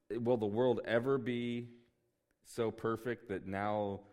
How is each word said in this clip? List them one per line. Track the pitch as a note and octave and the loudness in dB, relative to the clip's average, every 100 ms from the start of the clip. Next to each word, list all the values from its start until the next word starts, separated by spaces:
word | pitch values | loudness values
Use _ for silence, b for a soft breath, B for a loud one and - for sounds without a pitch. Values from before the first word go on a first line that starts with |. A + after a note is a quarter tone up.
| - | -8
will | A2 A#2+ B2 | -2 2 2
the | G#2+ | 2
world | G#2 B2+ A2 - | 2 4 2 2
ever | A2+ B2 C3+ | 2 2 0
be | A#2 A#2+ A#2+ A#2+ A#2+ - _ _ _ _ _ _ | 0 -2 -2 -4 -8 -14 _ _ _ _ _ _
so | - - A2+ | -12 -2 -2
perfect | G#2 A2+ A2+ B2 A#2 - | 0 -2 -2 -2 -6 -4
that | F#2+ F#2 | -6 -4
now | G2 G#2 G#2+ G2+ G2 - | -2 0 0 0 -4 -10